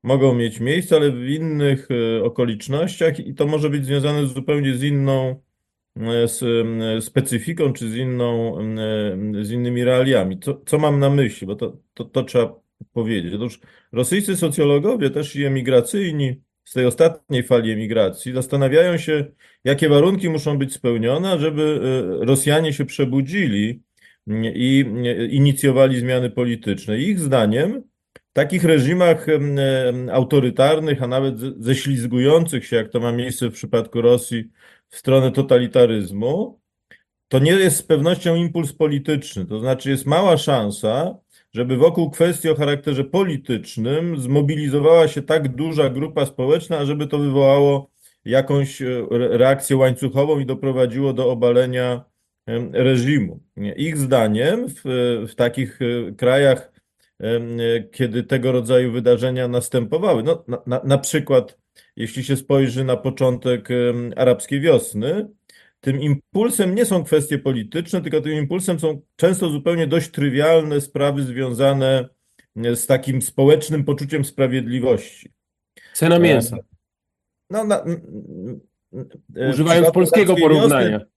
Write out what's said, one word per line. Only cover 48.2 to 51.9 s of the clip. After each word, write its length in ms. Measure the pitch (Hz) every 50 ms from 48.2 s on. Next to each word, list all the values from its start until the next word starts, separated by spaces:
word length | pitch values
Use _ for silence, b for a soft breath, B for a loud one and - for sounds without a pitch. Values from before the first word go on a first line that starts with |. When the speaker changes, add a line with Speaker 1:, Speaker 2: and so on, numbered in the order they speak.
| _
Speaker 1:
jakąś, 560 | 107 120 131 135 135 143 139 139 139 - -
e, 40 | 135 127 127 120 113 -
re-, 260 | 120 120 123 117 110
reakcję 400 | 117 127 131 139 135 - - 135
łańcuchową 600 | 131 131 131 127 - 143 131 131 139 143 151 156 143
i 60 | 135
doprowadziło 680 | 123 135 135 139 135 131 131 127 120 110 131 139 139 127
do 160 | 120 127 123
obalenia, 760 | 127 117 123 120 120 123 127 127 127 127 123 123